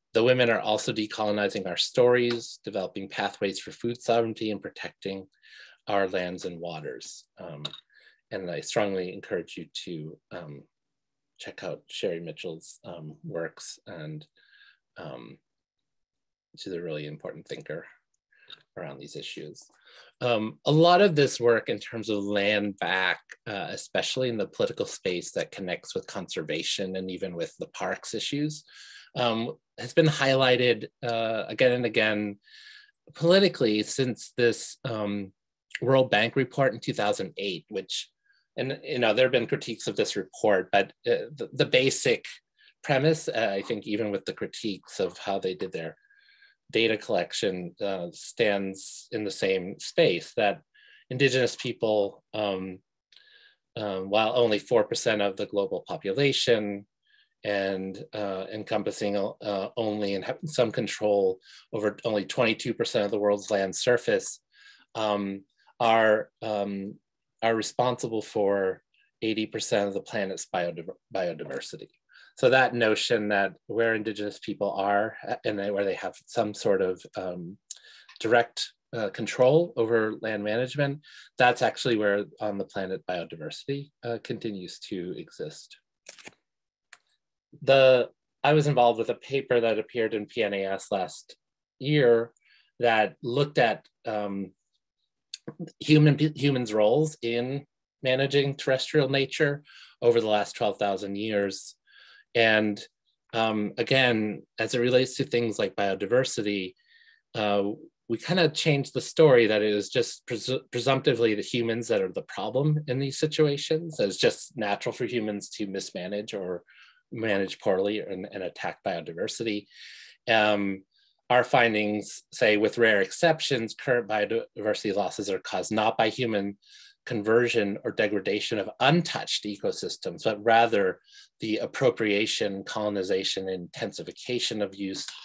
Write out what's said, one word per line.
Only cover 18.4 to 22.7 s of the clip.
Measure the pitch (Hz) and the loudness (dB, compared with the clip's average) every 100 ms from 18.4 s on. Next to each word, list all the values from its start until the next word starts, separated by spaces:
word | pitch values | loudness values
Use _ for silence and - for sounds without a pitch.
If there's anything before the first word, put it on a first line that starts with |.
| - - _ 95 | -20 -20 _ -14
around | 80 67 | -12 -14
these | 71 73 | -14 -14
issues. | - - 76 - - _ _ - - - | -12 -12 -14 -16 -20 _ _ -20 -20 -4
Um, | 123 113 110 - - | 0 0 0 -4 2
a | |
lot | 156 170 180 | 6 8 8
of | 202 147 | 6 4
this | 131 - | 2 4
work | 117 113 - | 4 2 0
in | 107 | -6
terms | - 113 107 | -6 -8 -2
of | 104 | -2
land | 101 104 101 104 104 | 0 0 2 2 0